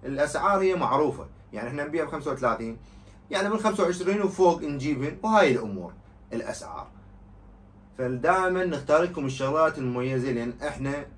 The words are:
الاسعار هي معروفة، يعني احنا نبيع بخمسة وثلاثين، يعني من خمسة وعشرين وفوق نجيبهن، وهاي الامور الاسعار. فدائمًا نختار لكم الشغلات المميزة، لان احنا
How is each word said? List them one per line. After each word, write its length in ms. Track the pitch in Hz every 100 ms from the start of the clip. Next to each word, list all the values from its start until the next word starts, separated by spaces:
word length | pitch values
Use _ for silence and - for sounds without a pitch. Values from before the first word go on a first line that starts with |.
| 131
الاسعار 560 | 139 147 147 185 196
هي 140 | 190 180
معروفة، 520 | 123 139 151 135 78 - -
يعني 160 | 107 117
احنا 140 | 139
نبيع 200 | 147 160
بخمسة 280 | 147 156 143
وثلاثين، 460 | 127 127 117 113 113 - - - - -
يعني 180 | 196 196
من 80 | 214
خمسة 260 | 220 196
وعشرين 380 | 175 180 180 202
وفوق 400 | 190 - 180 165
نجيبهن، 560 | 156 143 139 135 143 -
وهاي 280 | 220 220 170
الامور 420 | 123 110 98 87 - - - -
الاسعار. 540 | 113 - - - - - - - - - - - - - - - -
فدائمًا 680 | 127 127 135 190 185 185 185
نختار 360 | 147 131 151
لكم 240 | 175 175 135
الشغلات 520 | 131 135 151 160 -
المميزة، 540 | 127 123 127 131 131
لان 220 | 117 120 120 147
احنا 380 | 143 139 143 139